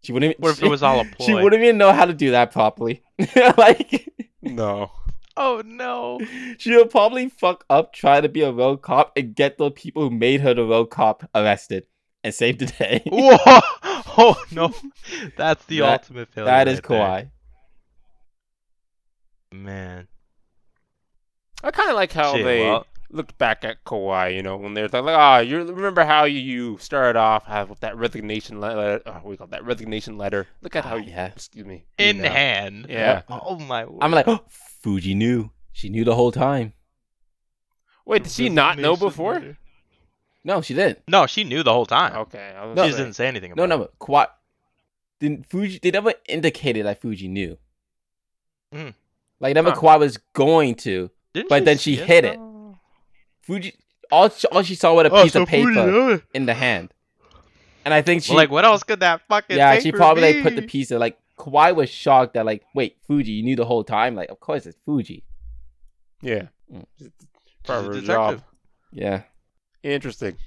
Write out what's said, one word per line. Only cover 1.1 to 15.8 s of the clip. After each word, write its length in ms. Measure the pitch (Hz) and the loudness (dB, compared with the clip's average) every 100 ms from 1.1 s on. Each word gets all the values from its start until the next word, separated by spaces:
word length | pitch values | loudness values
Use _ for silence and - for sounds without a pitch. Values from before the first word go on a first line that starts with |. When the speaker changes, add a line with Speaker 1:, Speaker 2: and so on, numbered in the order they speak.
| - | -6
Speaker 1:
she 120 | - | -2
Speaker 2:
ploy? 100 | 214 | 2
Speaker 1:
wouldn't 200 | 202 220 | 4 6
even 160 | 233 220 | 4 6
know 140 | 202 | 6
how 120 | 185 | 6
to 80 | 180 | 4
do 180 | 156 139 | 2 2
that 180 | 123 120 | 2 2
properly. 500 | - 107 - 117 123 _ - | 2 0 0 -8 -8 _ -8
<laughs> 380 | 185 - 247 247 | 0 6 6 8
Like, 560 | 220 - - 277 - _ - _ | 6 6 0 -6 -8 _ -20 _
Speaker 3:
No. 500 | - 120 107 101 101 - - - - - | -12 -6 -6 -4 -8 -8 -10 -10 -12 -6
Speaker 2:
Oh 240 | 269 233 220 | -4 -4 -10
no. 540 | 233 254 247 240 247 220 254 254 233 | -14 -10 -8 -10 -10 -12 -14 -16 -12
Speaker 1:
she 180 | 226 233 | 2 4
would 120 | 226 | 6
probably 380 | 240 208 254 254 | 4 2 0 -8
fuck 360 | _ 180 180 _ | _ -4 -4 _
up 240 | 139 160 | 0 0
trying 300 | - 139 143 | -2 2 2
to 60 | 151 | 2
be 140 | 151 | -2
a 100 | 147 | -4
road 240 | 120 127 139 | 0 -2 -2
cop 340 | - 135 - - | -2 0 0 -2
and 180 | 123 | -8
get 240 | 107 139 - | -2 -2 0
the 120 | - | -4
people 300 | 135 - - 143 | -4 -14 -6 -4
who 20 | |
made 260 | 117 120 139 | 0 0 2
her 120 | 139 | 0
the 100 | 120 | 0
road 220 | 113 113 117 | 2 0 0
cop 420 | - 110 107 165 | 0 0 0 -6
arrested 500 | 110 107 101 - 98 - _ _ _ | -2 0 0 -4 -10 -10 _ _ _
and 100 | 110 | -12
save 260 | - 117 117 | -4 -2 -2
the 80 | 117 | -8
day. 360 | - 101 120 | -6 -4 -4
<laughs> 40 | - | -2
Speaker 2:
Whoa! 300 | 208 269 240 247 254 - - | 2 8 8 12 10 8 -8
<laughs> 200 | 370 359 - - | -8 -8 -4 6
Oh 160 | 233 180 - | 6 6 -4
no. 200 | 165 165 - 277 _ - 349 208 - | -4 -4 -4 -18 _ -18 -14 -14 -6
That's 260 | 156 156 _ | -4 -4 _
the 140 | 156 | -2